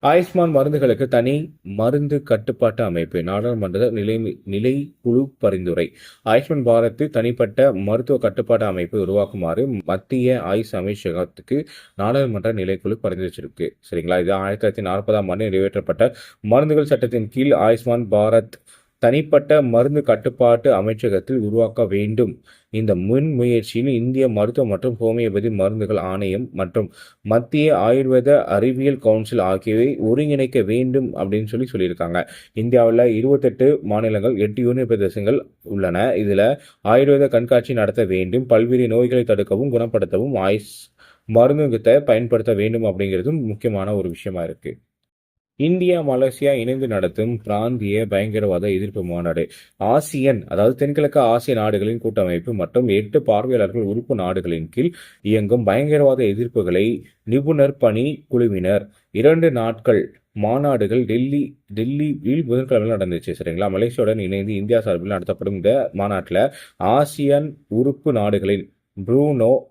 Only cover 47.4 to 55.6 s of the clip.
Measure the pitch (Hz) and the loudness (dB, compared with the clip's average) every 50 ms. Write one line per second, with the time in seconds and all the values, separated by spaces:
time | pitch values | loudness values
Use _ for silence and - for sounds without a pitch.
47.4 | 107 107 104 104 110 120 127 120 107 101 101 107 110 101 101 98 101 110 104 107 | -4 -4 -4 -2 -2 -2 -4 -4 -4 -2 -2 -2 -2 0 0 -2 -2 0 -2 -2
48.4 | 104 101 92 87 90 104 98 92 98 104 101 107 92 87 85 87 87 85 80 82 | 0 0 0 0 0 -2 -2 -2 -4 -4 -6 -8 -6 -6 -6 -4 -4 -2 -2 -2
49.4 | 80 - - - - _ _ _ 95 101 120 151 151 - - 143 131 139 131 107 | -4 -6 -8 -20 -20 _ _ _ -2 2 2 0 0 -2 -6 -2 0 0 0 0
50.4 | - - - 90 104 117 135 135 147 143 143 160 147 143 - 151 131 113 113 120 | -4 -6 -2 2 2 2 2 0 -2 -2 0 0 0 2 2 2 2 4 2 0
51.4 | 117 - 131 110 107 107 107 101 98 107 113 120 - 117 104 107 98 90 87 85 | 0 0 -2 0 0 0 0 0 0 -2 -4 -2 -4 -4 -2 0 0 0 -2 -4
52.4 | 85 123 117 101 87 82 _ 123 127 120 98 101 107 104 104 156 120 - 107 104 | -4 -4 -4 -4 -4 0 _ 0 2 2 2 0 0 0 -2 -2 2 2 0 0
53.4 | 113 127 127 117 104 95 104 120 110 98 104 117 120 - 139 107 92 90 92 92 | 2 0 0 2 0 0 0 -2 -2 -2 -2 -4 -4 -4 -4 -2 -2 -2 -2 -4
54.4 | 87 87 85 80 80 80 - 113 135 175 170 - - - _ _ _ 104 107 110 | -4 -4 -4 -4 -6 -6 -4 -2 -2 -2 -2 -6 -20 -20 _ _ _ 0 0 0
55.4 | 104 98 117 123 | 2 2 0 2